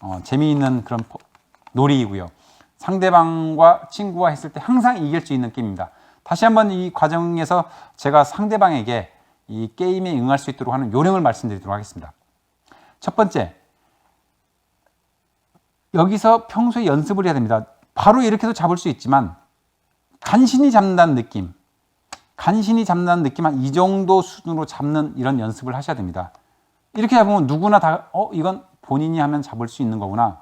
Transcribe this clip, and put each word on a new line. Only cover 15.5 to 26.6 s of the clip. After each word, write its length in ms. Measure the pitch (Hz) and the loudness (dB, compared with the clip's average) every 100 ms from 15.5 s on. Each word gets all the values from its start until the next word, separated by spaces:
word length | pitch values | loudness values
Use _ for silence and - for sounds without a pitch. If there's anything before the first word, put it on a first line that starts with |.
| _ _ _ _ | _ _ _ _
여기서 540 | 170 180 208 220 226 226 | 0 0 2 4 2 2
평소에 380 | 208 240 240 208 | -2 -2 0 0
연습을 400 | 143 156 196 185 | 0 0 -2 0
해야 80 | |
됩니다. 340 | 143 110 110 107 _ _ | 0 0 -2 -4 _ _
바로 280 | - 202 247 | 0 4 4
이렇게 240 | 233 208 226 | 4 0 -2
해서 80 | |
잡을 240 | 226 165 175 | -2 -2 -2
수 120 | 165 | -4
있지만 460 | 123 117 139 101 - _ _ _ _ _ _ _ _ | -6 0 0 0 -8 _ _ _ _ _ _ _ _
간신히 520 | - 220 254 254 285 | 0 4 4 4 4
잡는다는 440 | 226 196 180 170 131 | 4 2 4 4 2
느낌, 380 | 113 104 87 - _ _ _ _ - - _ - | -2 -8 -10 -12 _ _ _ _ -20 -20 _ -6
간신히 480 | - 214 208 226 | 0 0 2 0
잡는다는 400 | 208 175 175 175 | 2 0 2 0
느낌, 220 | 143 - 160 | 0 -2 -2
한 140 | 139 | 0
이 80 | 131 | -2
정도 500 | 135 160 196 185 190 | 2 2 2 2 2
수준으로 440 | 185 - 170 160 151 | 2 -8 -8 -6 -6
잡는 480 | - 147 156 151 127 | -6 -2 -2 -4 -4
이런 240 | 127 135 | -2 -2
연습을 360 | 110 107 127 131 | -4 -6 -8 -8
하셔야 200 | 147 139 | -8 -6
됩니다. 380 | 92 87 92 _ _ _ | -6 -8 -12 _ _ _